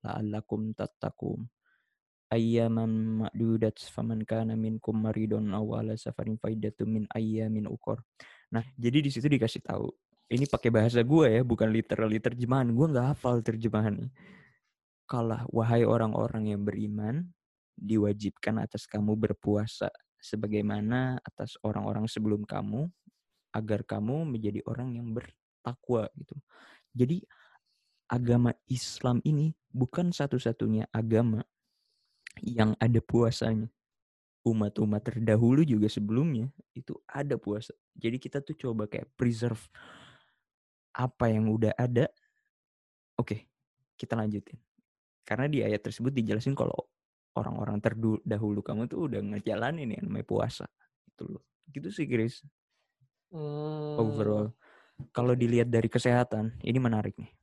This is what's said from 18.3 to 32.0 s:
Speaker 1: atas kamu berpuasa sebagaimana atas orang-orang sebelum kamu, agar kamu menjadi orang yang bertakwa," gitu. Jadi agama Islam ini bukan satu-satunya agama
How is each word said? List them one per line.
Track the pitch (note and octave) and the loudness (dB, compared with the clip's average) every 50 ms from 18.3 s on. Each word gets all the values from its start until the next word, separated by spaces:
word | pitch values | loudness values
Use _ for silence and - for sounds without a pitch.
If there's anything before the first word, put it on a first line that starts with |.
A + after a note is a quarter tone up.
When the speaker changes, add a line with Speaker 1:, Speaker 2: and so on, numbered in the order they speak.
| - _ - - A2 A2 G#2+ | -6 _ -4 -2 -2 -2 -4
Speaker 1:
atas | G#2 - - - | -4 -6 -10 -12
kamu | - - G#2+ G#2 G#2+ G#2+ A2 | -6 -4 -2 0 0 2 2
berpuasa | A2 G#2+ G2+ _ - - G#2 G#2 G#2+ A2 - - G#2 G2 - - _ _ _ | 0 -2 -2 _ 0 0 2 2 0 -2 -4 -4 -6 -6 -6 -10 _ _ _
sebagaimana | _ - - - A2 A2 G#2+ G#2+ G#2+ G#2 G#2 G#2 G#2 G#2+ G#2+ A#2+ B2+ C3 C3 B2+ B2 | _ -12 -8 -6 -6 -4 -2 0 0 0 0 -2 -2 0 0 0 0 0 0 -2 -4
atas | _ - _ - G#2+ A2+ - - - | _ -12 _ -10 -10 -10 -10 -6 -4
orang-orang | A2 G#2+ G#2 G2+ G#2+ G#2+ G#2+ G#2+ | -2 -2 -2 -2 -2 -2 -2 -2
sebelum | A2 - - A2 G#2+ G#2 G#2 G#2 | -2 -2 -2 0 0 0 0 -2
kamu, | - G#2 G2+ G2+ G2+ G#2+ A#2+ D3+ F3 _ _ _ - _ _ _ _ _ _ _ _ | -6 -6 -6 -4 -4 -2 -4 -4 -4 _ _ _ -20 _ _ _ _ _ _ _ _
agar | - A2 A2 G#2+ G#2+ G2+ F#2+ | -6 -4 0 0 -2 -2 0
kamu | - G#2+ G#2+ G#2 A2 C3 D#3 E3 | -4 -4 -2 0 0 0 -2 -2
menjadi | D#3 B2+ A2 G#2+ G#2 G2+ A2 - | -2 -4 -2 -2 -2 -2 -2 -4
orang | - A2+ B2 B2 C3 A#2+ | -4 -6 -4 -4 -6 -6
yang | A#2 A#2+ A#2 | -6 -6 -6
bertakwa," | A2 A#2+ - - _ _ _ _ _ _ _ A#2 B2 _ _ - B2 A2+ G#2+ - _ | -6 -6 -6 -10 _ _ _ _ _ _ _ -8 -8 _ _ 0 0 0 0 -2 _
gitu. | - - _ - C#3+ _ _ _ - - - - _ _ _ _ | -14 -18 _ -16 -16 _ _ _ -20 -20 -20 -20 _ _ _ _
Jadi | A#2 B2 B2+ E3 F3+ - _ - _ _ _ _ _ _ _ _ _ _ _ _ _ _ _ | 2 2 2 2 -4 -4 _ -20 _ _ _ _ _ _ _ _ _ _ _ _ _ _ _
agama | - B2 B2 A#2 A#2+ A#2+ B2 A#2+ A#2 _ _ | -2 0 2 4 6 6 6 4 2 _ _
Islam | _ C3 B2 - - - - - B2+ B2 B2 | _ -6 -6 -4 -8 -10 -2 0 2 2 2
ini | - D3+ D3+ C#3+ D3+ D#3+ D#3+ _ _ _ | 2 2 2 2 2 0 -2 _ _ _
bukan | - D3 B2+ B2 - - F3+ F3 | -2 -2 -2 -2 0 -2 -2 -2
satu-satunya | F3 - C#3+ C#3 - B2 - A#2 A2+ _ A2 A2 A2 A2 G#2+ - | -2 -2 -4 -2 -2 -2 0 -2 -2 _ 0 0 0 0 -2 -2
agama | - A2+ A2 A2+ A2+ A2 A#2+ A#2+ A2 G#2+ - _ _ _ _ _ _ _ _ _ _ _ | -4 -2 0 2 4 4 4 4 0 -2 -4 _ _ _ _ _ _ _ _ _ _ _